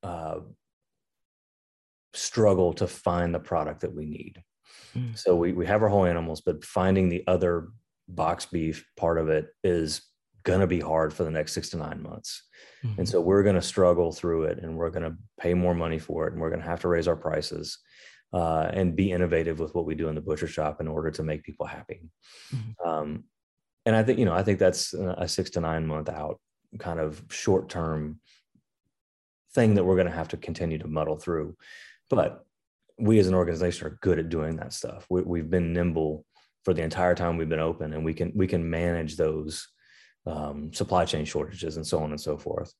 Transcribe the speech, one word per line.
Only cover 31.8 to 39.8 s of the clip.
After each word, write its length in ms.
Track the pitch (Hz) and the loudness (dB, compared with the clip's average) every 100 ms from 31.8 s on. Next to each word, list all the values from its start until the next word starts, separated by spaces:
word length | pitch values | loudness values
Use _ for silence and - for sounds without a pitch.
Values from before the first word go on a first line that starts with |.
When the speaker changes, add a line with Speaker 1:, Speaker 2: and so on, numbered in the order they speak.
| - - _ | -20 -20 _
Speaker 1:
But 340 | 123 80 - _ _ _ _ _ - | 2 2 -2 _ _ _ _ _ -2
we 200 | 107 110 | 6 6
as 100 | 92 | 8
an 60 | |
organization 520 | 92 87 80 87 85 78 | 4 2 2 0 -2 -8
are 120 | - | -2
good 160 | 95 82 | 2 2
at 100 | 82 | 0
doing 280 | 82 78 80 | -2 -2 -4
that 160 | 67 | -8
stuff. 340 | - - - - | -10 -10 -12 -4
We, 120 | 90 | -2
we've 280 | 87 87 80 | 0 -4 0
been 220 | 90 87 | 0 2
nimble 520 | 85 87 80 78 78 - _ _ _ | 0 0 0 -2 -4 -10 _ _ _
for 100 | - | -2
the 80 | 82 | 0
entire 320 | 82 90 90 | -2 0 2
time 220 | 87 87 85 | 2 0 0
we've 120 | 80 | -2
been 100 | 78 | 0
open, 320 | 80 82 78 | 0 -2 -6
and 120 | 78 | -4
we 100 | 80 | -4
can, 180 | 80 87 | -2 -4
we 120 | 104 92 | 0 0
can 220 | 90 82 | 0 0
manage 480 | 82 87 85 78 76 | -2 0 -2 -4 0
those, 520 | 78 78 78 78 - _ | 0 0 -6 -10 -14 _